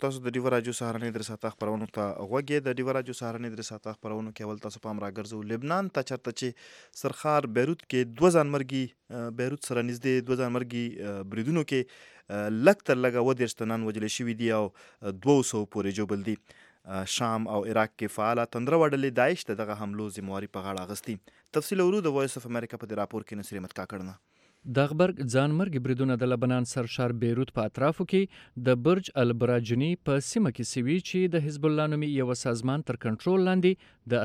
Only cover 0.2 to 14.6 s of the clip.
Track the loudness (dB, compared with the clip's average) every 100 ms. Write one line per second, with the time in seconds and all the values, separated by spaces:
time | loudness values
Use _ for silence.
0.2 | -4 -2 2 2 0 -4 -4 -4 -6 -6
1.2 | -8 -6 -8 -4 -4 -4 -4 -4 -4 -6
2.2 | -4 -4 0 -2 0 -2 -2 -2 -4 -6
3.2 | -6 -6 -8 -8 -10 -10 -10 -10 -8 -6
4.2 | -8 -8 -10 -8 -10 -10 -8 -6 -6 -8
5.2 | -10 -10 -6 -6 -2 -2 -2 -4 -4 -6
6.2 | -6 -6 -6 -8 -16 -20 -20 -8 -6 -2
7.2 | 2 2 2 2 2 0 _ 0 0 4
8.2 | 6 6 4 2 -2 -2 -4 -6 _ -8
9.2 | -6 -2 -2 -4 -2 -2 0 -2 2 2
10.2 | 2 0 0 -2 -2 -4 -4 -6 -8 -8
11.2 | -6 -4 0 0 2 0 0 -8 -20 -20
12.2 | -8 -4 -2 4 6 6 2 2 2 2
13.2 | 2 2 0 -2 -4 -2 -2 -2 -4 -4
14.2 | -4 -2 0 2